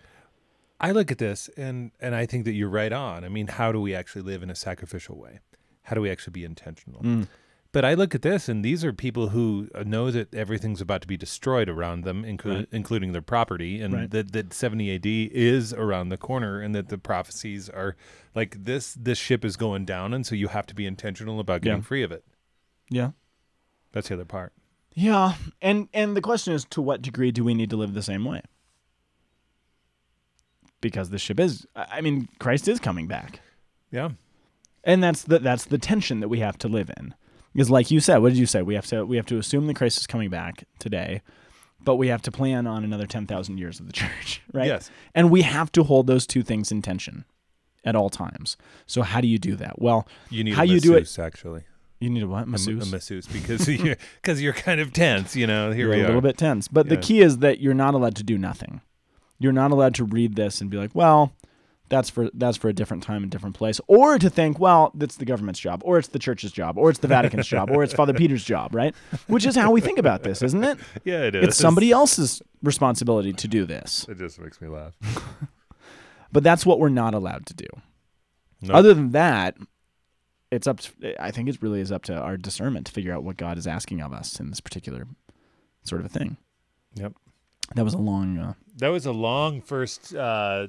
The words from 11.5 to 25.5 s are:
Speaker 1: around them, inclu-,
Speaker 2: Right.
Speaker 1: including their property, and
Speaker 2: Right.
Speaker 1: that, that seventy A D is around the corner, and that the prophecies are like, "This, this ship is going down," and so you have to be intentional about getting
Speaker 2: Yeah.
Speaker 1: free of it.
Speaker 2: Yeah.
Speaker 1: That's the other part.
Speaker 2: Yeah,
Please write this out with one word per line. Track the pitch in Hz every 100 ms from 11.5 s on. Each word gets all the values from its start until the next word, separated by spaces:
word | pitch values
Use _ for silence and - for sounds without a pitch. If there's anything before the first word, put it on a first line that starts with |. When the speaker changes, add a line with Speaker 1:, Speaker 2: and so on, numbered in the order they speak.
| 127 95
Speaker 1:
around | 82 85 85
them, | 92 92
inclu-, | 113 95 107 95
Speaker 2:
Right. | -
Speaker 1:
including | 113 98 113 95
their | 87
property, | 80 120 117 87 85 104
and | 104
Speaker 2:
Right. | 95 92
Speaker 1:
that, | 107 98
that | 107 95
seventy | - 123 110 101
A | 95
D | 104 110 110
is | 123 117 131 113
around | 113 107 92 90
the | 95
corner, | - 131 107 101
and | 104
that | 104 92
the | 98
prophecies | - 92 92 - 110 101 98
are | 95 98 87 - - _ 113
like, | 110 101
"This, | 98 135 -
this | 127 117 117
ship | - 120
is | 110 95
going | 113 98 95
down," | 92 98
and | 131
so | 120 107
you | 98
have | 104 -
to |
be | 107 101
intentional | 95 104 92 110 107
about | 101 87
getting | 98 104
Speaker 2:
Yeah. |
Speaker 1:
free | 110 135
of | 98
it. | 82 _ _ _ _ _ _ -
Speaker 2:
Yeah. | 123 123 - _ _ _ _ _ _ _
Speaker 1:
That's | 110 -
the |
other | 90
part. | 87 98 90 _ _ _ _
Speaker 2:
Yeah, | 160 208 202 185 165 -